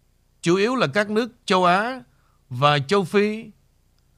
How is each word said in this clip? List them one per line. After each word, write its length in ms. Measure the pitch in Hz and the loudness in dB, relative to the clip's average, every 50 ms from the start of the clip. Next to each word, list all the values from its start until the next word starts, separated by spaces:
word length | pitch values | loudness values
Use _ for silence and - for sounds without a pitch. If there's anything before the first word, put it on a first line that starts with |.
| _ _ _ _ _ _ _ _ | _ _ _ _ _ _ _ _
chủ 140 | - 165 175 | 0 0 2
yếu 200 | 196 202 240 262 | 2 2 0 0
là 120 | 247 175 | 0 -2
các 220 | 139 135 208 214 202 | -2 0 -2 -2 -2
nước 220 | 214 220 254 226 - _ - | -2 -4 -4 -4 -8 _ -4
châu 200 | - 190 185 180 | 0 0 2 2
Á 360 | 175 175 196 220 247 262 254 247 _ _ _ _ _ _ _ _ - | 2 2 2 0 -4 -8 -10 -14 _ _ _ _ _ _ _ _ -12
và 300 | 127 120 143 147 147 147 | -4 0 2 2 2 2
châu 240 | 131 139 196 202 185 | 0 0 0 0 0
Phi, 480 | - - 202 208 214 214 220 226 220 - _ _ _ _ _ _ _ _ _ _ _ _ | 0 0 0 0 0 -2 -8 -12 -18 -20 _ _ _ _ _ _ _ _ _ _ _ _